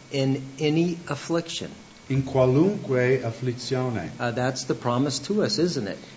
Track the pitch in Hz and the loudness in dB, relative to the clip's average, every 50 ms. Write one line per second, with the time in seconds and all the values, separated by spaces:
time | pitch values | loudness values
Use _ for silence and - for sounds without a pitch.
0 | - - - 139 135 135 135 143 - - - - 156 151 151 165 170 180 165 - | -12 -6 -2 0 2 2 0 0 -4 -8 -6 -2 0 2 4 4 2 2 0 -4
1 | - - 143 135 - - 165 170 165 - - - 90 71 - - - - - - | -4 -6 -6 -6 -4 -2 -2 -2 -2 -4 -8 -8 -8 -10 -12 -14 -18 -20 -20 -14
2 | - - 135 135 135 - - 131 127 127 127 147 175 202 208 - - - 131 127 | -6 -2 -2 0 0 2 4 4 6 6 6 6 6 4 2 0 -2 0 2 2
3 | 123 123 135 127 - 117 110 - 127 127 117 120 - - 131 127 127 127 117 104 | 4 4 4 2 0 -2 -6 -4 -4 -4 -4 -4 -4 -4 -2 -2 -2 -2 -2 -4
4 | 82 - - - 123 120 110 123 123 131 127 - - - 156 - - 123 120 123 | -4 -6 -6 -4 -4 -4 -2 0 0 0 -2 -2 -2 -4 -2 -2 0 0 2 2
5 | 139 147 135 - - - 202 214 170 113 - - 160 180 151 139 107 95 82 - | 2 0 0 -2 -4 -2 0 0 2 2 2 2 0 0 0 -2 -4 -4 -6 -8
6 | - - - | -12 -18 -20